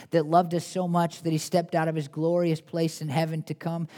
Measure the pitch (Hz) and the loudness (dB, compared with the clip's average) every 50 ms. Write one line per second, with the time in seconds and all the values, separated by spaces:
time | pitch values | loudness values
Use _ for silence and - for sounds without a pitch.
0 | - - - 165 151 151 165 175 185 165 170 170 - - - 185 185 175 170 175 | -12 0 0 0 2 6 4 4 4 4 0 -2 -4 -2 -4 -2 -2 2 2 2
1 | 170 165 - - - 165 160 156 - - - 180 165 165 - 170 160 160 160 160 | 2 2 -2 -4 -2 0 0 0 -2 2 0 0 0 2 0 0 0 0 -2 -2
2 | 147 139 - 156 156 165 170 175 175 170 160 156 - - - 170 165 160 - - | -6 -6 -4 -2 0 2 2 2 2 2 0 -2 -4 -8 -2 0 0 0 -2 -4
3 | 156 151 131 165 165 160 160 160 156 - 151 - - 165 170 165 170 - - | -8 -2 0 0 0 0 -2 -6 -6 -8 -10 -6 -6 -6 -4 -4 -6 -8 -10